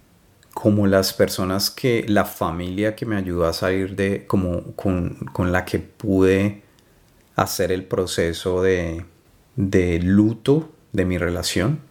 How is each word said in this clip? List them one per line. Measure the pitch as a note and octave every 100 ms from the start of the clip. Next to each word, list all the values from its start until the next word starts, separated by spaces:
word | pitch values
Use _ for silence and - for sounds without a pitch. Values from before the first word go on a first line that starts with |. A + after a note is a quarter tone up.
| _ _ _ _ _ -
como | G#2+ G#2 G2+
las | G2 F#2+
personas | - F#2+ - F#2 F#2+ G2+
que, | - C3 A#2 -
la | G#2 G2
familia | - F2 E2+ F2+ F#2 G#2+ G#2+
que | A#2
me | G2+
ayudó | F#2 F2 E2
a |
salir | - F#2 F#2+ F#2+ G2
de, | G2 G2+ -
como | G2+ F2+ F2 -
con, | - G2+ F2+ F2 - -
con | - F2+
la | F2+ -
que | F2+
pude | - _ G#2+ F#2+ F#2 F#2+ G#2 G#2 _ _ _ _ _ _ _ -
hacer | F#2+ - F2
el | F#2 F#2+
proceso | - F2+ - E2 E2 F#2+ F2+
de, | F#2+ F2+ E2+ E2 F2 _ _ _ _ -
de | G2 G2+ F2+ E2+
luto | F2+ G2+ G#2+ A2+ - D3+ D#3 - _
de | G2 F2+
mi | F2
relación. | F2 F2 F2 - G#2 D#3 -